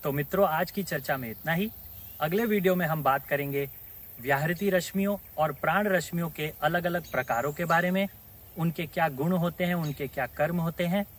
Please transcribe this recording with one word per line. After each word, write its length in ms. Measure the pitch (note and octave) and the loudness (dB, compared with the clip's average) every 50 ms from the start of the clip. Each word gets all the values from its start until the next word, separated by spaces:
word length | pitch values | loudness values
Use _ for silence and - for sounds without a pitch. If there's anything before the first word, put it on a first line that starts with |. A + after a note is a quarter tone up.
| - | -2
तो 80 | D3 | -2
मित्रों, 360 | C3+ C#3 D3 - - F#3 G3+ F3 | -2 -2 -2 0 4 4 4 4
आज 240 | D#3 D#3+ F#3 - | 4 0 -2 -2
की 120 | - G3+ F#3+ | -2 -6 -4
चर्चा 340 | - E3+ D3 C3+ - D3 C3+ | -2 -4 -6 -2 -2 -2 -2
में 140 | B2+ A2+ | -2 -8
इतना 220 | G#2+ - - D3+ E3 | -10 -6 -2 -2 0
ही। 160 | E3+ G3+ A3 - - - - - - - - - - | 0 0 -2 -4 -12 -18 -16 -16 -16 -16 -16 -6 -4
अगले 260 | D3 D#3+ E3+ G#3 A#3 | -2 0 2 2 2
वीडियो 300 | A3+ G#3+ G#3 F3+ F#3 F#3 | 4 2 4 4 4 4
में 100 | F3+ F3 | 4 2
हम 180 | D3+ D#3+ D#3+ C#3+ | 0 0 2 4
बात 240 | C3+ C3+ C#3 - - | 4 4 2 2 0
करेंगे 420 | D3 C#3+ C#3+ C#3 C#3 C#3 C#3+ C#3 - - - - - - - - - - | -2 -2 -2 -2 -2 -2 -2 -4 -8 -16 -18 -18 -18 -18 -18 -18 -16 -10
व्याहृति 480 | A#2+ C3 C#3 C#3 D3 D#3+ F3 E3 G3+ G3+ | 0 0 2 2 2 0 0 0 2 2
रश्मियों 480 | F#3 F3+ F3 - - F#3+ G3 G3+ G3+ F#3+ - - - - | 2 2 0 0 -2 0 2 2 0 -2 -6 -12 -2 0
और 160 | D#3 D#3 C#3+ | 0 0 0
प्राण 340 | - - - D#3+ F#3+ G#3 G#3 | 0 0 2 2 4 4 4
रश्मियों 420 | F#3+ F3 D#3+ - - E3+ E3+ E3 | 2 2 0 0 -2 -2 -2 -2
के 240 | - - D#3 D#3 - - | -4 -6 -6 -6 -6 -2
अलग-अलग 500 | - D3+ E3 F3 F3 F3 F3 F3 E3+ - | -2 0 0 2 0 0 -2 -2 -4 -2
प्रकारों 420 | - B2+ B2+ - B2 A#2 A#2+ D3 D3 | -2 -2 0 0 0 0 0 -2 -2
के 120 | - F3 | -2 0
बारे 260 | D#3+ E3 E3 F3 F3+ | 2 2 4 4 2
में, 160 | F#3 F#3+ G3 G3 - - - - - - - - - - | 2 2 0 0 -4 -12 -20 -20 -20 -20 -20 -16 -6 -2
उनके 300 | D#3+ E3+ D#3 - E3+ D#3 | 0 0 0 -2 -6 -4
क्या 220 | - F3 E3 D#3+ | 0 0 0 0
गुण 220 | C#3 B2+ C#3+ E3+ | 2 0 0 2
होते 320 | F#3 F3+ E3 F3 D#3+ - F3+ | 2 2 2 0 0 0 -2
हैं, 120 | F3 F3+ | 0 0
उनके 320 | F3 D#3+ D3+ C#3+ - C#3+ C3 | 0 -2 -4 -4 -4 -6 -6
क्या 200 | - C#3 B2+ B2 | -4 -4 -4 -4
कर्म 300 | - - D3 D#3 F3 F3+ | 0 -2 0 0 2 0
होते 280 | E3 E3 E3 - F3 | 0 -2 0 0 0
हैं। 200 | E3+ F3 G3+ G3+ - - | 2 2 0 0 -2 -8